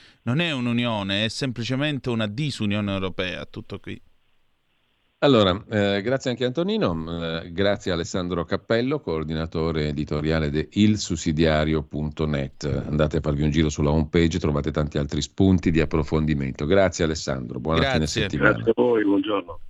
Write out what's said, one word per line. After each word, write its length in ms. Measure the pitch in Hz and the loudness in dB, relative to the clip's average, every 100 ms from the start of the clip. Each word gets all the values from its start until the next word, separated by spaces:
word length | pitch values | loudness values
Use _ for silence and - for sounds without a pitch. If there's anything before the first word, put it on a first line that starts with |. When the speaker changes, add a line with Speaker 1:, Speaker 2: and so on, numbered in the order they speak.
| - _ | -20 _
Speaker 1:
Non 180 | - 123 | -2 0
è 120 | 175 | 0
un'unione, 760 | 139 120 117 120 110 98 98 110 | -2 0 0 0 -2 -2 0 -2
è 20 | |
semplicemente 800 | - 139 120 113 131 147 143 131 | -2 -6 -4 -4 -2 -2 -2 -2
una 180 | 117 107 | -2 -2
disunione 640 | 104 151 - 107 101 104 | -2 -4 -2 -2 0 -2
europea, 540 | 98 95 87 92 76 | -2 -4 -4 -6 -6
tutto 340 | 73 - - 98 | -10 -14 -12 -14
qui. 220 | - 98 - _ _ _ _ _ _ _ _ _ _ - | -12 -16 -16 _ _ _ _ _ _ _ _ _ _ 0
Speaker 2:
Allora, 300 | 147 123 98 90 - | 4 6 6 2 -2
eh, 320 | 110 101 101 | 0 2 0
grazie 280 | 101 131 131 | 0 -2 -2
anche 120 | 120 | -2
a 60 | 123 | -2
Antonino, 960 | 127 180 220 135 80 80 85 82 82 | -2 -2 0 0 0 -4 -6 -4 -6
eh, 100 | 87 | -8
grazie 400 | 85 98 101 - | 0 0 0 -2
a 20 | |
Alessandro 500 | 85 85 98 87 87 | -4 -2 -4 -4 -4
Cappello, 540 | 80 98 - 113 127 147 | -2 -4 0 0 0 -2
coordinatore 880 | - 80 78 80 80 82 80 78 76 | -2 -4 -2 -4 -4 -2 -2 0 -2
editoriale 640 | 73 73 76 76 80 76 | -2 -4 -2 0 0 0
di 160 | 76 76 - | -2 -2 4
il 160 | 107 107 | 4 4
sussidiario 840 | - 85 - 78 82 76 76 78 | -2 -4 -2 2 4 4 2 0
punto 420 | 73 73 76 73 78 | -2 -6 -6 -4 -2
net. 380 | 73 69 - | -2 -4 -6
Andate 540 | 73 69 71 76 76 80 | -4 -4 -2 0 2 0
a 20 | |
farvi 220 | 73 73 | 0 0
un 80 | 76 | 2
giro 180 | 73 78 | 2 2
sulla 220 | 73 73 | 2 2
home 180 | 78 76 | 2 2
page, 300 | 87 85 87 | 2 2 2
trovate 320 | 80 73 73 | 0 0 0
tanti 260 | 73 76 76 | -2 -2 -2
altri 240 | 73 78 | -2 -4
spunti 480 | - - 98 92 - | -4 2 4 4 4
di 80 | 80 | 2
approfondimento. 840 | 76 80 76 80 78 73 67 64 73 | 2 2 2 0 2 0 -2 -4 2
Grazie 380 | 98 95 - | 4 4 2
Alessandro, 560 | 80 78 - 65 60 62 | -2 -2 -4 -6 -6 -6
buona 180 | 62 80 | 0 2
Speaker 1:
Grazie. 160 | 139 | 2
Speaker 2:
fine 120 | 123 - | 0 0
settimana. 460 | 117 101 - 104 | -2 -2 0 2
Speaker 3:
Grazie 180 | 110 113 | 2 0
a 20 | |
voi, 300 | 113 123 113 | 2 4 2
buongiorno. 560 | 104 101 101 101 87 82 - | 2 2 2 -2 -4 -12 -12